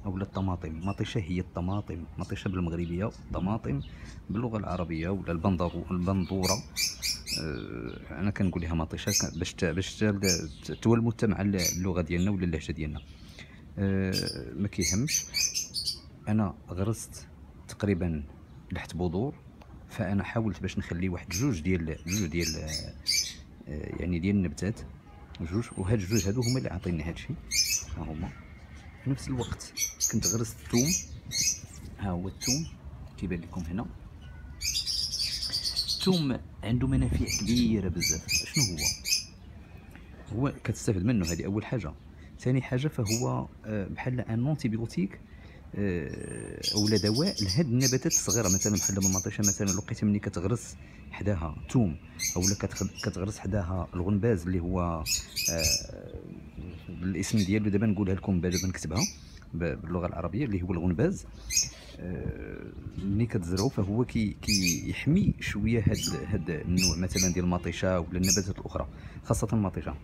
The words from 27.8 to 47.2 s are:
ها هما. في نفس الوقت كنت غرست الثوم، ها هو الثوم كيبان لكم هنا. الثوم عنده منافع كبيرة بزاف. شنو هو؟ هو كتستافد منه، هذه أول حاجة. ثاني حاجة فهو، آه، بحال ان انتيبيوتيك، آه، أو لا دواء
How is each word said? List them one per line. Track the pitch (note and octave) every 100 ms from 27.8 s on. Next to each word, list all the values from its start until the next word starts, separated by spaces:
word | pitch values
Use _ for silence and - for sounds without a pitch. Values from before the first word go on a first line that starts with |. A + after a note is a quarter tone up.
| - -
ها |
هما. | - - - - - - - - - -
في | B2+
نفس | C3+ -
الوقت | C3 A2 - - - - - -
كنت | A2+ -
غرست | A2+ A2+ -
الثوم، | - A#2+ C#3+ F#3 - - - - - - - - - -
ها | G2+
هو | F2 F#2+
الثوم | - - C3+ D#3+ - - - - -
كيبان | F#2 F2+
لكم | E2 F#2+
هنا. | E2 F#2 - - - - - - - - - - - - - - - - - - - - - -
الثوم | F#3+ F#3 C#3+ A2+ - -
عنده | G#2 A#2+ C3+
منافع | C3 - - - -
كبيرة | G#3 B3 A#3+ G#3+ F#3
بزاف. | F2 - - -
شنو | - - D#3
هو؟ | A2+ D#2+ D2+ - - - - - - - - - - - - - -
هو | G#2+ C3+ -
كتستافد | - A2 - G2
منه، | G2 A#2 E2
هذه | E2
أول | - G#2
حاجة. | - B2+ D2 - - - - -
ثاني | B2+ C3
حاجة | - B2+ D3
فهو، | - G#2 A2+ B2+ B2 C3+ -
آه، | G#2+ G#2+ F#2
بحال | - C3 B2+
ان | A#2 A2+ C3
انتيبيوتيك، | D#3 A2+ A2 A#2 - G3 - - - - - -
آه، | - G2+ F2 C#2 - - A#1 G#1 G1+ -
أو | G#2+ G#2
لا | G#2+
دواء | G#2 A2